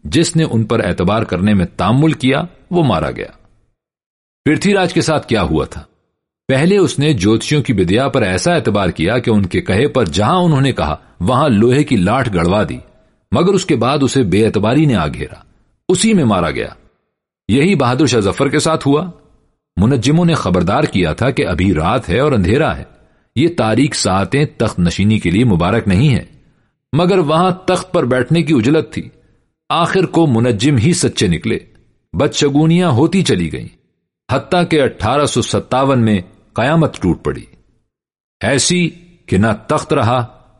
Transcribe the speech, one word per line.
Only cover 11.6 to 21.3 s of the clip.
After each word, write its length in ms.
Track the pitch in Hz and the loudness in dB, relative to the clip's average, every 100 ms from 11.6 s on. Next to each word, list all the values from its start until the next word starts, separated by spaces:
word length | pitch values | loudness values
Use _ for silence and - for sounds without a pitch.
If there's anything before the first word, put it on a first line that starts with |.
| 117 127 | 4 2
کی 120 | 147 117 | 2 0
لاٹھ 380 | 90 127 123 | 2 0 -2
گڑوا 300 | 90 87 101 95 | -2 0 0 -2
دی، 80 | 64 - _ _ _ _ | -6 -14 _ _ _ _
مگر 220 | 117 175 | 0 2
اس 120 | 202 - | 0 0
کے 100 | 139 | -2
بعد 220 | 117 143 | 0 0
اسے 220 | 131 135 | 0 0
بے 220 | 110 95 110 | 0 2 2
اعتباری 400 | 101 107 135 156 | 0 0 2 2
نے 100 | 107 | 2
آ 120 | 76 | -2
گھیرا، 280 | 58 - - _ _ _ _ - | -6 -12 -14 _ _ _ _ -2
اسی 240 | 185 220 | 0 2
میں 100 | 208 | 2
مارا 280 | 123 95 82 | 2 0 -2
گیا۔ 160 | 64 55 - _ _ _ _ _ _ - | -4 -8 -12 _ _ _ _ _ _ -2
یہی 280 | 127 165 180 | 0 2 2
بہادر 300 | 123 123 151 | 0 0 2
شاہ 140 | 120 | 2
ظفر 300 | 98 92 139 | 0 0 -2
کے 100 | 147 | 0
ساتھ 280 | 160 160 139 | 0 -2 0
ہوا۔ 240 | 143 175 - _ _ _ _ _ - | 0 -2 -12 _ _ _ _ _ -2
منجموں 480 | 107 139 120 156 175 | 0 2 2 2 2
نے 80 | |
خبردار 500 | 147 - 90 87 120 | 0 0 0 0 -2
کیا 300 | 156 101 82 | -2 -2 -2
تھا 180 | 76 127 | 0 -2